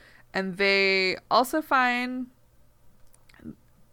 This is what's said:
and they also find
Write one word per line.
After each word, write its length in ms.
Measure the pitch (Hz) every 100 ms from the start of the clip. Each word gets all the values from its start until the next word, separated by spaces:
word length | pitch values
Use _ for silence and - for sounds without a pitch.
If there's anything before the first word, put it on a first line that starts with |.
| - - -
and 260 | 190 190 180
they 600 | 196 196 196 190 190 175 -
also 280 | 160 254 311
find 680 | 302 269 254 247 254 254 247 _ _ _ - _ - - - - - - 78 - _ - -